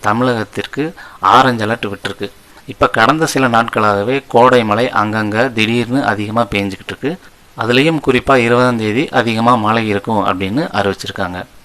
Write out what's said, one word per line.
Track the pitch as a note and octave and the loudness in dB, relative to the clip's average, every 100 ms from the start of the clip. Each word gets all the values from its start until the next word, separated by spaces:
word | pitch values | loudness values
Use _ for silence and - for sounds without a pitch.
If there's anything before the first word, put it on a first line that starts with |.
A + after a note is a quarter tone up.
தமிழகத்திற்கு | G#2+ A2+ B2+ A2+ G#2 A#2 - C3+ D#3+ - - - | -2 0 0 0 -4 -6 -8 -4 -6 -8 -20 -2
ஆரஞ்சு | F#2+ A#2 C3 A#2 G#2+ | 4 4 4 2 -2
அலர்ட் | A#2 G#2 | -2 -4
விட்டிருக்கு. | G2+ G2+ - G#2 - - - - | -6 -8 -8 -10 -12 -20 -20 -10
இப்ப | - - | -2 0
கடந்த | A2+ A#2 D#3 D#3+ | 2 2 2 0
சில | - C3 | 0 2
நாட்களாகவே | A2+ A#2 A#2 G#2+ G2+ G#2+ C3+ - | 2 0 0 2 2 0 -4 0
கோடை | A#2 B2 B2 | 4 6 4
மழை | G#2+ G#2+ B2+ | 2 0 0
அங்கங்க | - G#2 G#2+ G#2+ G#2+ C3 | 0 0 0 -2 0 -2
திடீர்னு | A2+ A2 A#2+ A#2 C3+ A2 | 0 0 0 0 -2 -2
அதிகமா | G#2 G#2 A#2 A2+ | -2 -2 -2 -2
பேஞ்சுக்கிட்டு | G2+ G2 F#2+ - | -2 -4 -6 -12
இருக்கு. | G2 G2+ F#3 - - - - | -6 -6 -6 -14 -20 -16 -6
அதுலயும் | A2+ B2 D#3+ D#3 C#3 | 0 2 2 0 0
குறிப்பா | B2 C3+ C3 | -2 2 2
இருபதாம் | A#2 A#2+ B2+ A#2 | 4 2 2 0
தேதி | G#2+ A#2 - | -2 -2 -2
அதிகமா | B2+ A#2 A2 A#2 A2 | -2 0 0 2 2
மழை | G#2+ A2+ A2 | 2 0 0
இருக்கும் | G2+ - G#2+ G2 | -2 0 0 0
அப்படின்னு | F#2 F#2+ B2+ F3+ G#2 G2+ | -2 -2 -2 -2 -2 -2
அறிவிச்சிருக்காங்க. | F#2+ - - F#2 F#2 - - | -2 -8 -6 -6 -6 -12 -18